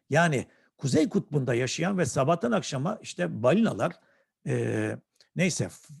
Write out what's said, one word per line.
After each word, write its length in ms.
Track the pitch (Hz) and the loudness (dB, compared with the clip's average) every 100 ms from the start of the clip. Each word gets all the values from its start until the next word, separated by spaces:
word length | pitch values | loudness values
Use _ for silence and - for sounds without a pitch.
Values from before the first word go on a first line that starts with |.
| - | -2
yani 380 | 143 170 139 - _ _ _ | 2 4 2 -4 _ _ _
Kuzey 320 | 139 123 302 | 0 2 2
Kutbu'nda 440 | 202 - 147 127 | 0 -2 -2 0
yaşayan 440 | 117 127 - 170 196 | 0 -2 -2 -2 0
ve 80 | 147 | 0
sabahtan 460 | - 135 170 - | 0 2 2 0
akşama 480 | 214 - 135 151 226 | -2 -2 -4 -4 -6
işte 420 | - - 175 113 | -10 -8 -6 0
balinalar, 560 | 120 185 226 98 151 - _ _ _ _ - | 4 4 4 0 -4 -6 _ _ _ _ -4
e, 500 | 123 117 110 107 110 _ _ _ - | -2 0 -2 -2 -6 _ _ _ -2
neyse 340 | 180 - 95 | -2 0 -6
f-, 240 | - - 143 | -8 -20 -20